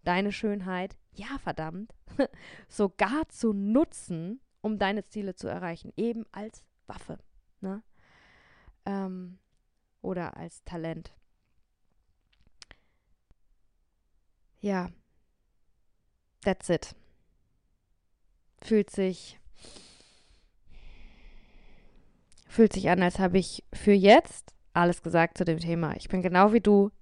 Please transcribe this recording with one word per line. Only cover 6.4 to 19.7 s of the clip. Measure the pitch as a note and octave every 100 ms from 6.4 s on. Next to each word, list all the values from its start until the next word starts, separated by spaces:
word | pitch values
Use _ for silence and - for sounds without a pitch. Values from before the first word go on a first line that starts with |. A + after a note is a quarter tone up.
| G#3+ - _ _ -
Waffe, | - - G3+ - - _ _
ne? | F#3+ G3+ - _ _ _ _ _ _ _ - _ -
Ähm, | G3 F#3+ F#3 F3+ F#3 _ _ _ _ _ _
oder | - F3+ E3 -
als | E3+ -
Talent. | - F3 D#3+ D#3+ - - _ _ _ _ _ _ _ _ _ _ _ _ - _ - - _ _ _ _ _ - _ _ _ _ _ _ _ _ _ _ _ _
Ja, | G3+ F#3+ F3 F3 _ _ _ _ _ _ _ _ _ _ _ _ _ _
that's | - F#3+ -
it. | E3+ - - - _ _ _ _ _ _ _ _ _ _ _ _ _ _ _
Fühlt | - A3 G3+
sich, | - F#3+ F3+ - - - - -